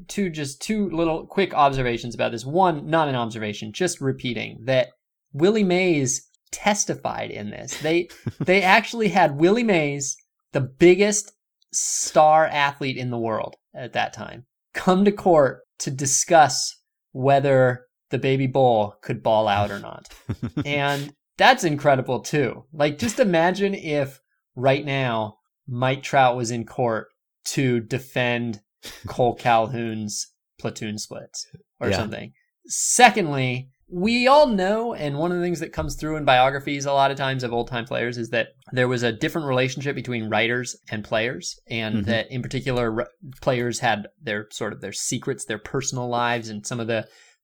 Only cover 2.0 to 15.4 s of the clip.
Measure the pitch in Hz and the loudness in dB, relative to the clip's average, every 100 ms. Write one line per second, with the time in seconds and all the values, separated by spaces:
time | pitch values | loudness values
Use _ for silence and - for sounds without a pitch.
2 | 120 113 120 117 131 170 185 151 147 165 | -6 -4 -2 -4 -2 2 2 0 -2 0
3 | 147 127 117 113 107 104 110 - 185 - | 0 -2 -4 -6 -6 -6 -10 -4 -4 -2
4 | 135 135 127 110 110 110 113 131 123 _ | -4 -2 -4 -6 -8 -8 -2 0 0 _
5 | _ _ _ 139 180 220 190 180 185 151 | _ _ _ 0 2 4 2 2 2 2
6 | 127 - _ _ - - 208 208 - 135 | 0 -4 _ _ -18 -4 -2 -2 -2 -4
7 | 120 113 110 107 104 - 127 - 151 170 | -6 -8 -8 -10 -12 -12 -12 -6 -2 0
8 | 175 - - - 139 190 185 220 202 233 | -2 -8 -10 -4 2 2 6 4 2 -2
9 | 214 185 160 143 170 233 233 170 147 143 | 0 4 2 4 4 4 2 2 0 -4
10 | 143 - _ _ _ 143 120 - 175 185 | -8 -10 _ _ _ -4 -2 6 6 8
11 | 208 208 - _ _ _ _ - - - | 4 0 -6 _ _ _ _ -6 -4 -4
12 | - 165 156 156 156 147 143 139 139 127 | 0 6 6 6 4 2 0 -2 -6 -4
13 | 123 120 113 110 - - _ 147 120 113 | -6 -4 -2 -4 -6 -12 _ -16 -8 -4
14 | 110 - - 113 - _ _ - - 185 | -4 -6 -14 -14 -20 _ _ -4 2 4
15 | 202 202 190 160 | 4 2 4 6